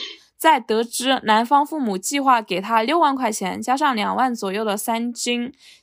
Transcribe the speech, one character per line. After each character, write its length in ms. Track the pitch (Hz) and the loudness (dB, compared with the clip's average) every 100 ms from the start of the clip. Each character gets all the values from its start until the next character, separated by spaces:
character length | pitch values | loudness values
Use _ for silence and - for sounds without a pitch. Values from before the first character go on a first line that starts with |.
| - - _ _ | -14 -16 _ _
在 220 | 320 294 | 2 2
得 240 | 226 220 | 2 -2
知 380 | 233 - 247 262 | -2 -2 -2 0
男 220 | - 214 240 | 2 2 4
方 200 | 285 294 | 2 2
父 140 | 311 | -2
母 180 | 247 190 | -2 -4
计 220 | - 285 | -4 0
划 220 | 269 240 | 2 2
给 180 | 214 180 | 2 -4
他 240 | 202 226 | 0 0
六 160 | 226 330 | 2 2
万 160 | 311 269 | 2 2
块 160 | 247 | -2
钱， 300 | 214 190 190 | -2 -6 -6
加 160 | 226 269 | -2 0
上 180 | 302 233 | 0 0
两 180 | 202 | -2
万 220 | 190 262 233 | 0 0 -2
左 160 | 196 | -4
右 140 | 196 220 | -4 -2
的 100 | 202 | -4
三 380 | - 226 240 | -2 -4 -4
金， 400 | 233 240 240 240 - - - | -6 -4 -2 -4 -10 -20 -20